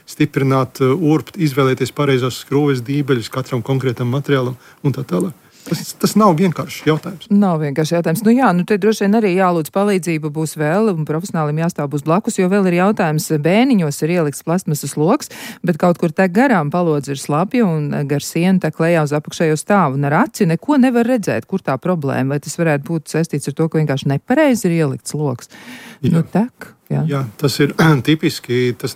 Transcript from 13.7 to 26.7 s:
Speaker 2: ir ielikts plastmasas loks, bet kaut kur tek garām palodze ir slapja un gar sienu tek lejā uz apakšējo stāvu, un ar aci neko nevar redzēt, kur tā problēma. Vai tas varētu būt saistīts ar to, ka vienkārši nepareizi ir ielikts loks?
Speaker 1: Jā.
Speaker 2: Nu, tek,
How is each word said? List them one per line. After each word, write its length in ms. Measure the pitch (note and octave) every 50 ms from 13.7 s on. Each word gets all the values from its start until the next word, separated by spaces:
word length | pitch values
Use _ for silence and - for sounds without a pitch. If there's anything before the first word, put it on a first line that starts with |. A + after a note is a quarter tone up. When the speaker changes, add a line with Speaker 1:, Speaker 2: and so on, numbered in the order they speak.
| B3+ F#3+ E3 D3 C#3 - -
Speaker 2:
ir 80 | D#3 F3+ F3+
ielikts 260 | D#3+ D3 - - -
plastmasas 480 | - E3+ F#3 - F3+ D3+ - - C#3+ - D3
loks, 340 | D3+ F3+ B3+ D4+ - - - - - - - - -
bet 140 | F3 E3+ D#3
kaut 160 | - F3+ E3+ -
kur 120 | F3 E3 -
tek 220 | - F#3+ F#3 E3+
garām 340 | G#3+ C4+ C#4 A3+ F3 D3 D3 D#3+
palodze 420 | F3 F3 E3 D3+ D3 C3 C#3 C3+
ir 60 | C3+
slapja 440 | - - C#3+ D3+ F#3+ A3 - B3 A3+
un 240 | F3 D#3+ D#3 D3 C#3+ C#3 D3 C#3+
gar 160 | C#3 D3 D3
sienu 400 | - - - E3 E3 F#3+ F#3+ F#3
tek 160 | - D#3 - - D#3+
lejā 240 | E3 F3 D#3+ D3+
uz 80 | C#3 D3
apakšējo 400 | D3+ - - - - F3 D#3 D#3
stāvu, 400 | D3 - - G#3 G3+ E3+ C3+ C3
un 80 | C#3+ C#3+
ar 140 | C#3 D3+ F3
aci 240 | C4+ - - - G#3 D#3+
neko 260 | E3 - - - D4+ C#4 A#3+
nevar 240 | C4 A#3 A#3+ A#3 A#3 C4
redzēt, 340 | A#3 F#3 D#3 A#2 A#2 - -
kur 160 | - F#3 -
tā 140 | - C3+ B2+
problēma. 540 | - F3 F3+ E3 C#3+ C3+ B2 B2 C3 C3+ C#3
Vai 60 | C#3+ -
tas 140 | D3+ - -
varētu 240 | E3+ E3 D3 C#3+ C#3+ -
būt 180 | E3 D#3+ - - -
saistīts 340 | D#3 E3 - - C#3+ - D3+
ar 80 | C#3
to, 120 | - D#3+ D#3+
ka 100 | - D#3+
vienkārši 320 | D#3 C#3+ C3+ C3+ - C#3 C#3
nepareizi 560 | C#3+ - - B3 D#4 D#4 C#4 B3 - - F3+
ir 80 | E3+ E3 D#3
ielikts 340 | C3+ B2+ B2+ - - -
loks? 320 | D3 D3+ C#3 A#2+ - - - - - - - - - - - - - -
Speaker 1:
Jā. 80 | F3 E3 E3
Speaker 2:
Nu, 60 | - -
tek, 440 | - F3 A3+ B3+ - - - -